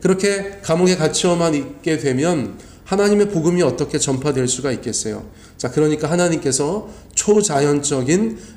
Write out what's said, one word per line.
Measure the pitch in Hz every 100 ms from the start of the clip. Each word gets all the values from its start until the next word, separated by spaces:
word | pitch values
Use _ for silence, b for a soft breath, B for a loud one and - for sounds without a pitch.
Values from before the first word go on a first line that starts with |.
그렇게 | 175 185 202 196 - -
감옥에 | - 165 180 170
갇혀만 | 151 - 180 175 165
있게 | 147 135 - 165 156
되면 | 143 131 165 170 104 - B B
하나님의 | - 202 202 208 202
복음이 | 170 156 175
어떻게 | 151 - 143 151
전파될 | - 131 147 131 127
수가 | 127 139
있겠어요? | 113 117 104 110 107 - B B B
자, | 160
그러니까 | 156 151 151 147
하나님께서 | 175 175 160 143 127 147 208 - B B
초자연적인, | - - 214 202 139 147 147 - 135 127 180 220 - B